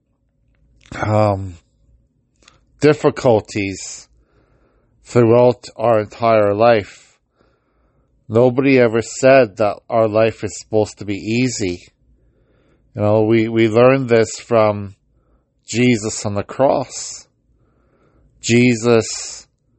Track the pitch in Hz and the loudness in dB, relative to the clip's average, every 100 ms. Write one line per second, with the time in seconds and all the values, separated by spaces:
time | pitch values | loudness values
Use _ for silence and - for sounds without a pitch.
0 | _ _ _ _ _ _ _ _ - - | _ _ _ _ _ _ _ _ -18 -8
1 | 107 104 107 98 98 85 _ _ _ _ | -2 0 0 -2 -8 -16 _ _ _ _
2 | _ _ _ _ _ _ _ _ 143 147 | _ _ _ _ _ _ _ _ 2 2
3 | 147 - 131 110 - 110 98 95 - - | 0 0 2 2 0 -6 -6 -8 -14 -18
4 | - _ _ _ _ _ _ _ _ _ | -20 _ _ _ _ _ _ _ _ _
5 | - 123 113 120 123 120 - - 113 110 | -4 2 2 4 2 0 -8 -6 -2 0
6 | 104 - 117 110 104 101 117 117 92 - | -2 -4 0 2 2 2 2 2 -2 -14
7 | _ _ _ _ _ _ _ _ _ _ | _ _ _ _ _ _ _ _ _ _
8 | _ _ - 110 127 123 135 131 120 113 | _ _ -2 2 2 2 2 4 2 0
9 | 107 - 131 135 117 92 104 - - 117 | -6 0 4 4 4 0 -4 -4 -4 -2
10 | 113 107 113 - 104 - - 110 107 - | 0 0 0 -2 -12 -12 -4 -2 -2 -6
11 | 101 98 95 117 127 117 95 87 - _ | -10 -8 -4 -2 -2 -4 -6 -6 -14 _
12 | _ _ _ _ _ _ _ _ _ 113 | _ _ _ _ _ _ _ _ _ -6
13 | 104 107 110 113 110 113 113 107 127 135 | 0 0 2 0 0 0 0 4 4 2
14 | 123 117 110 - - 117 107 104 101 - | 2 0 0 -6 -2 0 0 -2 -8 -16
15 | _ _ _ _ _ _ - 110 123 113 | _ _ _ _ _ _ -8 -2 0 0
16 | 107 - 107 101 - - 135 - 127 - | -4 -8 -8 -8 -8 -2 0 -2 -6 -14
17 | - - - _ _ _ _ _ _ _ | -16 -18 -20 _ _ _ _ _ _ _
18 | _ _ _ _ - 120 123 113 120 113 | _ _ _ _ 0 2 2 2 2 2
19 | 110 - - - - _ _ | 0 -8 -14 -18 -20 _ _